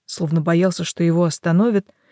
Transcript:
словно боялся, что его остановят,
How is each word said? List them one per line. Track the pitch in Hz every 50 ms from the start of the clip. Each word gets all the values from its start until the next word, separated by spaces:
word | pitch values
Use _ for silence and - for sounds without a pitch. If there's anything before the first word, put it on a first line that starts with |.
| _
словно | - - - 175 147 160 165
боялся, | 151 175 170 170 185 185 175 - 165
что | - - - 170
его | 170 165 170 175
остановят, | 165 - - - 175 165 180 220 240 214 196 - _ _ _ _ _